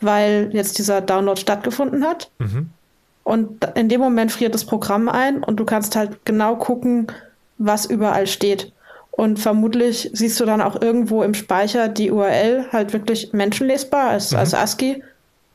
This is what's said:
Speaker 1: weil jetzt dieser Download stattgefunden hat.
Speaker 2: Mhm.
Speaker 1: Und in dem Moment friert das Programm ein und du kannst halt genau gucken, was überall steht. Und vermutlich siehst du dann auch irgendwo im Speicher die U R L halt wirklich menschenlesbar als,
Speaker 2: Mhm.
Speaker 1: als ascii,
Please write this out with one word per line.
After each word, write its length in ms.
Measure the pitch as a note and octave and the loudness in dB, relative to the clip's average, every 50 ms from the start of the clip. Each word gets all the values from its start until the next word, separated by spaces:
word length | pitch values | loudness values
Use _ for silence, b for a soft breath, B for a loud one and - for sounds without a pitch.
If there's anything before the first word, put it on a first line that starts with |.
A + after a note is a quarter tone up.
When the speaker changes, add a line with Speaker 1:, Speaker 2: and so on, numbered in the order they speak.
Speaker 1:
weil 500 | - G#3 G#3 G#3 G#3 G#3 G#3 G#3 G#3 G#3 | 0 2 2 4 4 4 2 2 0 0
jetzt 260 | G#3+ G#3+ G3 G3+ - - | -2 -2 -2 -2 -4 -4
dieser 220 | G3+ G3+ G3+ G3 | -2 0 0 0
Download 400 | F#3+ G3 F#3+ F#3+ G3 G3 G3 F#3+ | 0 0 0 2 2 0 0 0
stattgefunden 640 | - - G#3 G#3 G#3 B3 A3+ - C#4 C4 C4+ C#4+ C4+ | 0 -2 -2 -2 -2 -4 -2 -2 -2 -2 0 0 0
hat. 260 | D#4+ F4 F4+ - - _ - | 0 -2 -4 -8 -14 _ -8
Speaker 2:
Mhm. 320 | A#2+ G#2 G2+ B2+ D#3+ E3 - _ _ _ _ _ _ _ _ _ _ | -6 -4 -4 -4 -6 -6 -12 _ _ _ _ _ _ _ _ _ _
Speaker 1:
Und 420 | - A3 A3+ A3 G#3+ - - - - - | 0 0 0 0 -2 -4 -4 -6 -2 0
in 160 | A#3 A#3 A3 | 0 2 2
dem 100 | A#3+ A#3+ | 2 2
Moment 320 | C4 C4 A#3+ A3+ A3+ A3+ | 2 2 2 2 2 0
friert 220 | A3 - B3 A3 A3 | 0 0 0 0 0
das 100 | A3 - | -2 -2
Programm 440 | - - A3 A3 - G3 G#3 A3+ A#3+ | -4 -4 -4 0 0 0 0 2 2
ein 340 | A#3+ B3 C4 C4+ C#4 C#4 | 2 2 2 0 0 -2
und 140 | C#4 - A3 | -2 -2 -2
du 100 | G#3 A3 | -2 0
kannst 300 | A3+ A#3 G#3+ G#3+ G#3+ - | 0 0 -2 -2 -2 -2
halt 280 | A3 G#3+ G#3 G#3 - _ | -2 -2 -2 -6 -6 _
genau 320 | - A3 G#3+ G#3+ G#3+ A#3 | 0 0 2 2 2 0
gucken, 520 | A3+ - - B3 B3 B3 B3 A#3+ A#3+ A3+ B B B B B B _ _ _ _ - | 0 -2 -2 -2 0 0 0 2 0 0 B B B B B B _ _ _ _ -2
was 260 | G#3+ G#3 G#3 G#3+ G#3+ | 0 0 0 0 0
überall 420 | - A#3+ G#3+ G#3+ G#3 - - G3 | -2 0 0 0 2 2 0 0
steht. 460 | G3 - - - G3+ G3 G3 - B B B B B B B B B | -2 -2 -2 0 0 0 -2 -4 B B B B B B B B B
Und 300 | - - A3 A3 G#3+ G3+ | -2 0 2 2 2 2
vermutlich 680 | G#3+ A3 G#3+ G#3+ G#3+ A3+ A3 A#3+ A#3+ A#3+ A3+ A#3 - - | 2 2 2 4 2 2 2 2 2 2 0 -2 -4 -6
siehst 260 | - G#3+ A3 A#3 A3 - | -2 -2 0 0 0 0
du 60 | A#3+ | 0
dann 140 | A3 G#3+ A3 | 2 2 2
auch 180 | - - - - | 0 0 0 0
irgendwo 440 | A#3 A3+ A#3 B3 A#3 G#3 A3 A3 G#3 | 0 2 2 2 0 2 2 2 2
im 100 | G3+ G#3+ | 2 0
Speicher 540 | G#3 - - F#3+ F3+ G3+ G#3 - A#3+ A3+ A3 | -2 -2 0 0 0 2 0 0 0 0 0
die 240 | G#3 G#3 G#3+ G3 | 0 -2 0 0
U 80 | G#3 G#3+ | 2 2
R 100 | G3+ G3 | 2 2
L 360 | A#2 - G#3 A3+ B3 C4 B3+ - | 2 2 2 2 2 0 -2 -2
halt 220 | - A3+ G3+ G3+ | -2 -2 -2 -2
wirklich 400 | - G#3+ G#3 - A3+ A3 A3 - | -4 -4 -2 -2 -2 -4 -4 -4
menschenlesbar 800 | - G#3 G3+ G#3 G#3 - C4+ C4 C4 C#4 C4+ - - C#4+ C4+ B3 | -2 0 0 0 0 0 0 0 0 -2 -2 0 0 2 2 2
als, 200 | - G3+ G#3 - | 0 0 -2 -2
Speaker 2:
Mhm. 80 | - - | 0 0
Speaker 1:
als 160 | G2 E3+ - | 0 2 2
ascii, 480 | - G3+ G#3+ - - C4 C4 C4+ C#4 B B B _ _ _ _ _ _ _ _ | 0 0 -2 -2 -2 -2 -2 -2 -4 B B B _ _ _ _ _ _ _ _